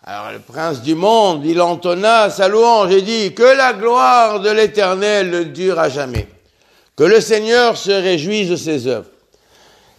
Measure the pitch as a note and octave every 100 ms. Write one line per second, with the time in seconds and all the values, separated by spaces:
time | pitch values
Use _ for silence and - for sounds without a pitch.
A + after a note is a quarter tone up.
0 | - G#2 G#2+ A2 G#2+ B2+ E3 C3+ B2+ D#3+
1 | F#3+ A3+ G3+ D#3 D3 E3+ F3 E3+ F3+ F3
2 | G#3+ A3+ G3+ F#3 F#3+ G#3+ A#3 A3+ F#3+ F#3+
3 | F#3+ A3+ G3 - A#3+ C4+ B3+ G3+ A3+ B3
4 | B3+ B3 A3+ G#3 G3+ G#3+ G#3+ G3+ F#3+ F#3+
5 | G#3 G#3 F#3+ F3 E3 C#3+ F#3 E3 D#3 C3
6 | C3+ A#2 A2 _ _ _ _ _ _ -
7 | D#3+ A3 - G#3+ A3 A#3+ A#3+ F3+ F#3 G3
8 | F#3 F3 D#3+ G#3+ F#3 E3+ C#3 D3+ A#2+ A#2
9 | F#2 _ _ _ _ _ _ _ _